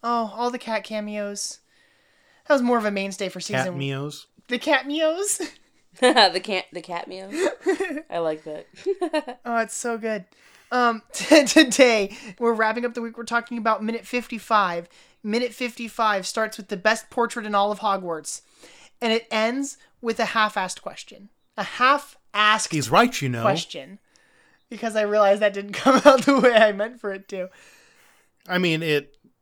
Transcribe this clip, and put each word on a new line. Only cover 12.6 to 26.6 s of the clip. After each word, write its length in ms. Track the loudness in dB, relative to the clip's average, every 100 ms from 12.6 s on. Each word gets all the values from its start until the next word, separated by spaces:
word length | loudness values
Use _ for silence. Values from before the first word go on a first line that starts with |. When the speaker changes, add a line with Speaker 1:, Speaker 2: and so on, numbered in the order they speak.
| 0 -2
Speaker 1:
up 100 | -6
the 60 | -6
week. 140 | -10 -10
We're 80 |
talking 340 | -4 -4 -4 -4
about 240 | -2 -2
minute 240 | -2 -6 -6
fifty-five. 800 | -6 -6 -12 0 2 2 -2 -8 _ _ _
Minute 280 | -4 -2 -4
fifty-five 720 | -6 -8 -8 -12 -2 0 0 -2
starts 300 | -4 -4 -6
with 120 | -10
the 80 | -2
best 340 | 0 0 -4
portrait 360 | -2 -2 -2 -2
in 80 |
all 180 | 0 0
of 80 | 0
Hogwarts. 600 | -2 -2 -4 -8 -8 -14 _ _ -20 -20 -20 _
And 120 | -2
it 140 | -2 -2
ends 460 | -2 0 -2 -6 -10 _ _
with 200 | -6 -2
a 60 | -2
half-assed 560 | 0 0 -2 -6 -8
question. 480 | -14 -16 -18 -20 -20 _ _ -10
A 60 |
half-asked 1040 | -10 0 2 2 0 -20 _ 0 2 2 0
Speaker 2:
He's 180 | -4 2
right, 300 | 4 4 2
you 80 | -4
know. 120 | 0
Speaker 1:
question. 560 | 0 0 -4 -12 -16 -20 _ _ _ _ _ _ _
Because 260 | -8 -4
I 80 | -2
realized 380 | 0 4 6 6
that 120 | 2
didn't 180 | 0 -8
<laughs> 120 | -2
come 160 | 4 8
out 180 | 8 8
the 160 | 6 4
way 140 | 6
I 160 | 6